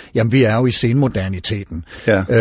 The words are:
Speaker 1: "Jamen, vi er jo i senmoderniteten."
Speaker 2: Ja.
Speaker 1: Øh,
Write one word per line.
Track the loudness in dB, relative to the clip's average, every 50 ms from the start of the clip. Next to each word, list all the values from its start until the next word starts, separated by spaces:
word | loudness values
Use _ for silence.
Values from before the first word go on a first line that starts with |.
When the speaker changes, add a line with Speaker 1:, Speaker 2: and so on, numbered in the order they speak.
| -16 -6 -2
Speaker 1:
"Jamen, | -2 0 2
vi | 2 2 4
er | 4 2
jo | 2 0
i | 0
senmoderniteten." | 0 0 0 0 2 2 0 0 0 -2 -4 -4 -6 -6 -6 -6 -6 -8 -8 -10 -12 -14 -14 -14 -14 -6 -2 0
Speaker 2:
Ja. | 0 0
Speaker 1:
Øh, | 2 0 2 2